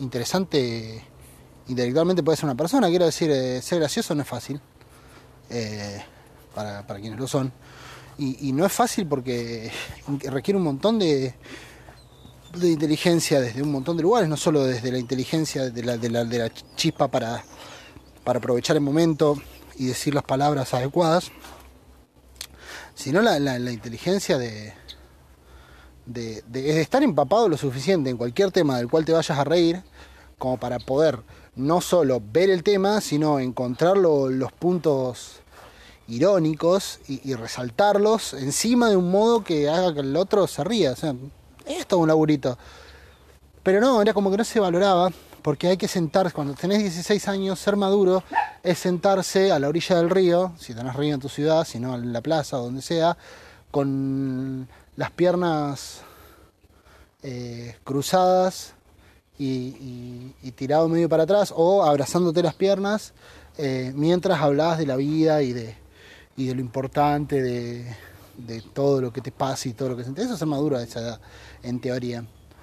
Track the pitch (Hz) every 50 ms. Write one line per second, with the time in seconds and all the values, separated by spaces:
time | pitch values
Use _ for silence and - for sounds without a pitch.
0 | 135 123 - 127 117 - - 185 190 - - 147 127 120 117 117 110 110 110 113
1 | - - - - - - - - - - - - - - 127 123 123 123 127 156
2 | 165 180 185 175 147 160 160 - - 147 127 120 156 170 - 277 226 175 170 180
3 | 175 160 147 - 170 156 143 131 131 127 127 127 120 - 180 170 156 139 - -
4 | - - 165 147 135 - 135 117 - - 139 143 - _ _ _ - - - -
5 | - - - - - - - - - - - 240 - - 214 104 101 - 202 104
6 | - - - - - - - - - - - - 107 104 101 101 101 - 110 98
7 | 101 113 107 113 135 131 - 139 131 131 - - - - - - - - - -
8 | - - - - 147 131 131 - 143 135 131 143 175 196 - - 247 240 - -
9 | 196 147 147 135 120 127 123 120 117 117 117 113 110 117 - - - - - -
10 | - - 143 135 131 139 127 139 - 196 196 196 180 151 139 131 - 208 233 220
11 | 190 160 147 135 131 127 - - - - - - - - - - - - - -
12 | - - - - - - - - - - 165 175 175 175 165 147 160 147 151 147
13 | - 180 170 165 - - 156 139 127 120 110 131 143 151 143 135 131 170 170 170
14 | 151 185 233 240 185 156 151 143 - 175 151 143 135 131 127 113 117 131 123 127
15 | 120 117 135 127 127 - - 160 156 - - 147 131 127 113 120 117 123 120 117
16 | 117 120 117 117 120 117 120 120 113 110 - - - - - - - 160 - -
17 | 156 127 - 131 113 113 120 - - - - - - - - - - - - -
18 | - - - - - 120 120 120 - - 123 120 - - 160 151 147 139 143 160
19 | 170 165 156 139 165 147 147 139 - - - - - - - - 131 127 123 -
20 | - 151 143 143 - - 135 135 143 147 151 139 127 - - 123 127 139 - 170
21 | 175 160 160 180 - - - - - - - - - - - - _ - - -
22 | _ _ _ _ _ _ - - - - - - - - - - - - - -
23 | - 127 143 190 226 233 180 147 143 139 127 123 123 123 120 107 104 120 117 113
24 | - 170 190 202 - - 175 135 120 117 107 107 107 107 107 - - - - -
25 | - - - _ _ _ _ _ _ - - - - - - - - - - -
26 | - 117 117 120 117 113 110 104 - 117 123 131 131 147 156 165 151 - - 269
27 | 302 254 156 147 143 131 202 226 233 196 151 131 151 139 120 135 131 180 196 170
28 | 135 131 127 110 117 120 117 - 196 196 - 190 165 143 131 123 120 117 - 160
29 | 156 165 160 165 156 - 160 139 139 135 165 180 170 165 170 185 - - - -
30 | - - - - - - - - 131 127 127 110 123 120 123 120 110 - 131 143
31 | 160 156 127 117 113 - - - - - _ 123 131 147 165 175 170 - 185 175
32 | 156 131 127 120 104 104 107 160 185 196 190 180 156 208 202 190 190 202 214 214
33 | - - 151 147 156 151 147 139 127 127 117 131 127 123 127 - 160 175 196 202
34 | 185 165 151 143 135 131 131 131 131 117 - _ 165 175 185 175 143 160 143 135
35 | 127 127 117 - - - - - - _ - - - - - - - - - _
36 | _ - 117 117 151 196 202 185 160 156 160 151 - 170 185 196 - - - -
37 | - - 135 - - 135 131 113 113 113 - - 127 123 113 - 202 208 202 202
38 | 202 214 226 220 - - - 139 131 139 135 - - 226 247 240 240 226 202 185
39 | 180 175 185 202 214 226 233 226 202 - 170 151 143 143 156 180 185 180 156 143
40 | 139 135 139 160 196 - - 202 180 - - - 143 180 240 226 170 131 123 -
41 | - 156 131 123 131 143 - - - - - - - - 294 359 294 - 208 175
42 | 165 156 160 156 156 151 151 143 - 135 120 - - - - - - - - -
43 | - - - _ - - - _ _ _ _ - - 190 190 202 233 277 262 220
44 | 208 220 196 202 202 196 190 196 233 - - 226 202 180 170 175 202 202 185 175
45 | 180 185 170 - - - - - - 151 143 - - 175 190 175 - 165 - 190
46 | 170 147 - 190 190 175 - 160 147 139 139 - - 180 202 214 208 196 160 175
47 | 170 - 214 190 - 208 196 196 190 190 190 - - 208 202 202 202 190 196 208
48 | 196 180 185 190 - - - - - - - - - 175 175 - - 185 180 170
49 | - 196 196 190 175 - - 196 190 196 175 147 135 143 151 - - - 185 170
50 | 170 170 185 190 190 175 170 175 185 180 170 - - - 117 110 123 127 123 139
51 | 147 151 147 135 135 135 - - 147 156 156 160 165 - - 117 120 131 127 120
52 | 120 120 117 117 113 147 160 156 139 - - 131 120 120 127 135 131 - 170 165
53 | 160 170 170 - - - - - - - - - _ - - 147 139 139 135 135
54 | 135 135 135 135 135 135 127 127 135 135 131 131 131 - - - _ _ _ -
55 | 139 - - - 170 180 175 180 180 170 160 151 147 143 139 131 - - - -
56 | - - - - - - - - - _ _ _ - _ _ _ _ _ - -
57 | - _ _ _ - 139 123 123 123 120 117 117 120 120 110 - _ - 143 139
58 | 135 - - 185 185 185 185 185 185 185 - - - - - _ _ _ _ _
59 | _ _ _ _ _ _ _ - 143 131 131 127 123 131 135 - 135 127 123 123
60 | 120 123 123 120 127 131 139 - - 131 123 - 135 131 143 156 165 160 165 165
61 | 170 156 165 160 160 156 196 208 196 - - 165 165 175 196 202 180 151 147 139
62 | 135 - - 175 180 170 156 175 175 160 - - 185 196 196 196 196 196 214 208
63 | - - - _ - - - - - - - - 151 135 131 131 127 127 135 143
64 | 151 165 175 180 160 190 185 143 156 143 143 143 156 170 165 160 160 139 127 131
65 | 139 147 156 160 156 160 151 151 143 127 120 123 113 110 107 - - - _ -
66 | - - - - - _ _ - 135 127 127 131 127 120 113 135 131 131 - 147
67 | 147 147 147 147 151 131 147 139 127 127 120 123 120 120 120 120 120 120 117 -
68 | - - - - - - - - 120 113 113 117 110 - - 139 139 143 139 135
69 | 127 120 110 135 117 135 - - 139 135 131 - - 135 110 - 139 127 127 117
70 | 123 127 135 175 226 254 240 160 165 156 147 135 151 151 139 123 120 113 - 120
71 | 113 117 110 - - - - - - - - - - 123 123 123 123 127 123 131
72 | 120 120 120 117 117 113 - - - - - -